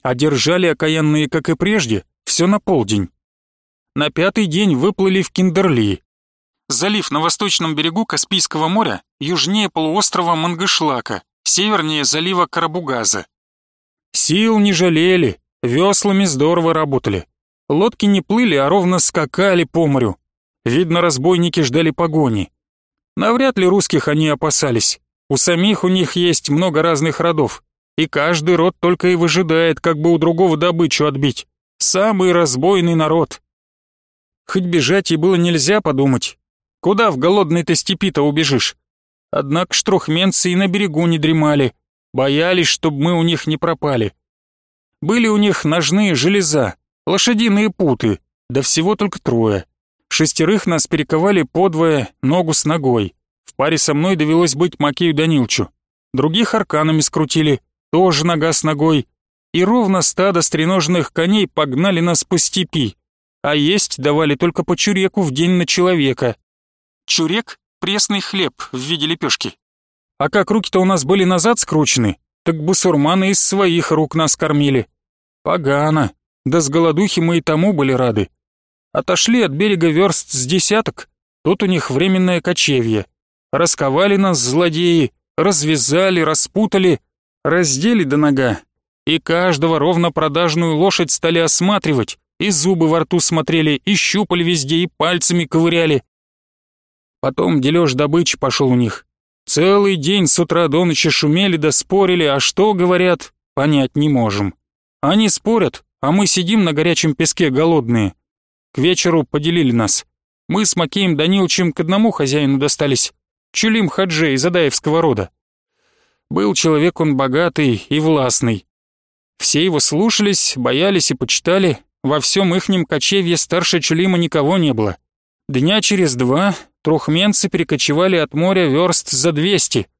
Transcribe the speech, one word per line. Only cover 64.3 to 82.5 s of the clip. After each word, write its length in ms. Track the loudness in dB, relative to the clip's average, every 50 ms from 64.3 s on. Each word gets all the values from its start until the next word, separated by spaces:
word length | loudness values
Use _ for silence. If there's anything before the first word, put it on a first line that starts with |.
| 0
только 280 | 0 -2 -2 -2 -4 -2
по 120 | -2 -4
чуреку 460 | -2 0 -2 0 0 -2 0 _ -2
в 100 | -2 -2
день 200 | -2 0 0 2
на 140 | 2 0 0
человека. 680 | 0 0 0 2 2 2 2 0 0 0 -2 -2 -4 -4 _ _ _ _ _ _ _ _ _ _ _ _ _ _
Чурек — 540 | -6 -2 -2 -2 -2 -2 -4 -6 -8 -18 _ _ _ _ _
пресный 400 | -6 -4 -2 -2 -2 -2 -2 -4
хлеб 320 | -4 -4 -4 -4 -4 -4 _ _ -16 -12
в 60 | -10
виде 280 | -10 -6 -6 -6 -4 -4
лепешки. 520 | -4 -4 -4 -4 -6 -4 -4 -6 -12 -12 _ _ _ _ _ _ _ _ _ _ _ _
А 120 | _ -4 0
как 220 | 0 0 0 2
руки-то 280 | 0 -2 -2 0 0 2
у 60 | 2
нас 180 | 2 2 0 2
были 220 | 2 2 2 2
назад 340 | 2 2 2 2 2 0 0
скручены, 580 | -2 0 0 0 0 0 0 0 0 0 -2 _ _ _ _ _ _
так 200 | -4 -4 -2 -2
бусурманы 680 | -2 0 0 2 2 2 2 2 2 2 2 0 0
из 100 | 0 0
своих 500 | 0 0 0 0 2 2 2 0 0 0
рук 240 | 0 0 0 -2 -2
нас 220 | -2 0 0 -2
кормили. 500 | -2 -2 0 0 2 2 2 0 0 -2 _ _ _ _ _ _ _ _ _ _ _ _
Погано, 680 | -4 -4 -2 0 0 0 2 2 0 0 0 0 -2 _ _ _ _ _ _ _
да 160 | 0 0 0
с 80 | 0 0
голодухи 500 | 0 2 2 2 2 0 0 0 0 0
мы 180 | 0 0 0
и 40 | 0
тому 320 | 0 0 0 2 2 0 2
были 180 | 0 0 0
рады. 380 | 0 0 0 0 0 0 -2 -4 _ _ _ _ _ _ _ _ _ _ _ _ -6
Отошли 480 | -4 -2 -2 -2 0 0 2 2 2
от 100 | 2 0
берега 380 | 0 0 0 0 2 2 0 2
верст 420 | 2 2 2 2 0 -2 -4 -4
с 140 | -4 -4 -2
десяток, 640 | 0 0 0 0 0 0 0 -2 -4 -10 -10 -20 _ _ _ _ _ _ _ _
тут 180 | -2 -2 0
у 40 | 0
них 260 | -2 0 -2 -2 -2
временное 480 | -2 0 0 2 2 2 2 0 0 0
кочевье. 640 | -2 -2